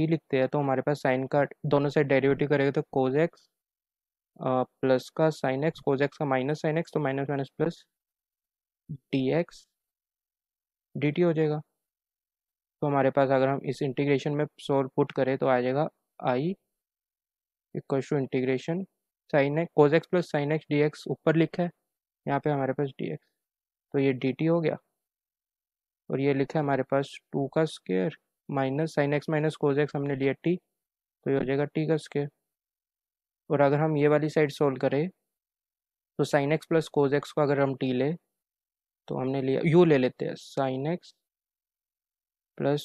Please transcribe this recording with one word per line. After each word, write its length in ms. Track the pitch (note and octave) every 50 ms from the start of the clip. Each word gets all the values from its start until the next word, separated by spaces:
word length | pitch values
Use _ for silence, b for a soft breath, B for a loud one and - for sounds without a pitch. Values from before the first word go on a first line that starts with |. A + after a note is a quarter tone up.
| D#3 D#3+
लिखते 300 | E3 D3+ _ - - C3
हैं 80 | C3 C3
तो 120 | - D3
हमारे 220 | C#3+ C3+ C3 C3
पास 220 | B2+ - D3 - - C#3
sin 200 | B2+ B2+ C3 -
का 120 | - C#3+ C#3 - - _ -
दोनों 240 | D3 D3 C#3+ C#3+ C#3+
साइड 180 | C#3 D#3 D3 C#3
डेरिवेटिव 420 | C#3 C3 B2+ C#3 C#3 C#3 D3 C#3+
करेंगे 220 | D3 C#3 C#3 C#3+
तो 100 | C#3 D#3 C#3+ _ - C3+
cos 220 | C3 C3 B2+ D3 E3 E3+
x, 200 | - _ _ _ _ _ _ _ _ _ _ _ _ _ _ _ _ _ _ _ _ -
अ, 240 | - C3+ B2+ B2+ B2 - _ _
प्लस 280 | - C3+ C3 B2+ - - - -
का 120 | D#3+ D#3+ D#3
sin 340 | - - C3+ C3 C3 D3 E3
x, 140 | - - - C#3+
cos 180 | C#3 C3 C#3+ C#3+
x 100 | - -
का 80 | D#3 C#3+
माइनस 380 | C3+ C3 B2+ C#3 D#3 - -
sin 180 | D#3+ D3+ E3 E3
x, 100 | - -
तो 60 | D#3
माइनस 300 | D3 C3+ C3+ C#3 C#3 C3+
माइनस 220 | C#3+ C#3 C#3 - _ -
प्लस 280 | D3+ E3+ - - - _ _ _ _ _ _ _ _ _ _ _ _ _ _ _ _ _ _ _ _ -
डी 400 | D3 - _ - - C3+ C3 B2+ C#3 D#3+
एक्स 280 | E3+ - - - - _ _ _ _ _ _ _ _ _ _ _ _ _ _ _ _ _ _ _ _ _ _ _ _ _ -
डी 160 | D3 C#3 D3+
टी 100 | D3 F3
हो 120 | F3 E3+ D#3+
जाएगा। 280 | D#3 D#3+ D3+ D3+ D#3 - _ _ _ _ _ _ _ _ _ _ _ _ _ _ _ _ _ _ _ _ _ _ - D#3
तो 40 | D3
हमारे 200 | C#3+ C#3 C3 C3+
पास 180 | - C#3 C#3 C3
अगर 160 | C#3 C3 C3 C3+
हम 100 | C#3 C3 - D3
इस 120 | C3 -
इंटीग्रेशन 500 | D3+ C#3 B2 - C#3+ C#3 C#3+ C3+ - D#3 D3
में 100 | D3 D3+ D3 _ -
सोल्व 280 | - - C#3+ C3+ C3+ C3 -
पुट 160 | - C#3+ -
करें 260 | - - C3 B2+ C3+ C3
तो 100 | C#3+ C3+
आ 120 | B2+ B2
जाएगा 260 | B2 B2+ C3 C#3+ D#3 E3 - _ _ _ _ - -
I 180 | C#3+ B2 B2+ D3 F3 G3 - _ _ _ _ _ _ _ _ _ _ _ _ _ _ _ _ _ _ _ _ _ _ -
equals 340 | - - - C#3 C3+ B2+ -
to 60 | D#3 C#3+
integration 640 | C3+ B2 - C3 B2+ B2+ C3 B2+ - - E3 F#3+ G3 - _ _ _ _ _ _ _ _ -
sin 240 | D3 C#3 C#3+ D3 D#3
x, 120 | E3+ - - D3+
cos 160 | D3 C#3+ D3+ E3
x 120 | - -
plus 180 | - F3+ E3+ - -
sin 200 | D3 C#3+ C#3+ D#3 D#3+
x 100 | - -
dx 360 | D3+ D3 D3 D3+ - - - -
ऊपर 240 | C#3+ - - E3 D#3
लिखा 280 | E3 D#3+ D#3 - - F3
है, 60 | F3 - _ _ _ _ _ _ _ _ _ -
यहाँ 140 | C#3+ C#3 C#3 -
पे 60 | D3+
हमारे 240 | D3 C#3 C3+ F3 F3
पास 160 | - D3 C3+ - -
डीएक्स, 260 | D3+ - D3+ - _ _ _ _ _ _ _ _ _ _ _ _ _ _ -
तो 60 | C#3+
ये 140 | C#3 C3+ C3
डीटी 320 | B2 C3 C3 B2 - D#3
हो 140 | D#3+ E3 E3+
गया 160 | D#3+ D3+ B2+ - _ _ _ _ _ _ _ _ _ _ _ _ _ _ _ _ _ _ _ _ _ _ _ _ _ -
और 120 | - C3+
ये 120 | C#3 C#3+ C#3
लिखा 260 | C3+ C#3+ - - D#3+
है 40 | D3
हमारे 200 | C#3 C#3 C3 C3 -
पास 240 | C#3 C#3 C#3 - - - _ _
टू 160 | - D3 C#3 C3 -
का 100 | D#3 D#3+ D#3 -
स्क्वायर 440 | - _ - F#3 F#3 F#3 E3 - - _ _ _ _ _ -
माइनस 460 | D3 C3+ C3+ C3 C3+ D3 D#3+ D#3 - D3+
sin 200 | C#3+ C#3+ D3 D3
x 140 | - - D#3+
minus 240 | D3+ D3+ D#3 D3+ - -
cos 180 | D3 C#3 C#3+ D3
x 100 | C#3 -
हमने 200 | D3 C#3+ C#3+ C#3
लिया 180 | C3 C#3 C3+ C3 - - E3
t, 80 | F3+
तो 760 | F#3 _ _ _ _ _ _ _ _ _ _ _ _ - C3+
ये 60 | C#3 C3+
हो 60 | C3
जाएगा 240 | B2+ C#3 C#3 D3 C#3+ - D#3+
t 100 | D#3 D3+
का 100 | D#3+ D3+
स्क्वायर। 320 | - - - D3 C#3+ C#3+ - _ _ _ _ _ _ _ _ _ _ _ _ _ _ _ _ _ _ _ _ _ _ -
और 120 | D#3 C#3
अगर 180 | C#3+ C#3 D3 C#3+
हम 180 | D#3+ D#3+ D#3 D3
ये 100 | D3 D3
वाली 220 | D3+ D3 D3+ D3+
साइड 220 | - D#3+ D3+ D3
सोल्व 260 | C#3+ - D3+ C#3 C3 - - C3
करें 200 | C3+ C#3 D#3+ F#3 - _ _ _ _ _ _ _ _ _ _ _ _ _ _ _ _ _ _ _ _ -
तो 40 | D3 - -
sin 220 | D3 C#3 C#3+ D#3 D#3
x 140 | - - E3+
plus 220 | D#3+ D3+ - - D3
cos 200 | C#3+ C3+ C#3 C#3+ -
x 80 | -
को 100 | - D#3
अगर 180 | D3+ C#3 C#3+ C3+
हम 160 | C#3 C#3 C3+ C3 C3+
t 100 | C3 B2+
ले 200 | B2+ C3 D3 F3 - _ _ _ _ _ _ _ _ _ _ _ _ _ _ _ _ _ -
तो 120 | - C3+
हमने 220 | B2+ C3 C3+ C#3
लिया, 200 | C3 C3+ C3 -
u 240 | - F3 D3 F3 F3+
ले 120 | E3 D3+ C3+
लेते 280 | B2+ B2 - - -
हैं, 100 | - -
sin 560 | - - - - C#3+ C3+ C3+ C3 C3 C#3 D#3 F3+ F3+
x 180 | - - - _ _ _ _ _ _ _ _ _ _ _ _ _ _ _ _ _ _ _ _ _ _ _ _ _ _ _ _ -
plus 260 | C#3+ C#3 C#3+ D3 -